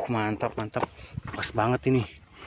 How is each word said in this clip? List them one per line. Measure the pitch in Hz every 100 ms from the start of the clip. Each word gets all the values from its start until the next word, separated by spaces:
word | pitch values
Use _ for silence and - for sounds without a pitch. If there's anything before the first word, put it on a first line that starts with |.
| -
mantap, | 117 107 107 117
mantap. | - 127 123 - - - - -
Pas | - -
banget | 110 110 127 131
ini. | 131 104 - - -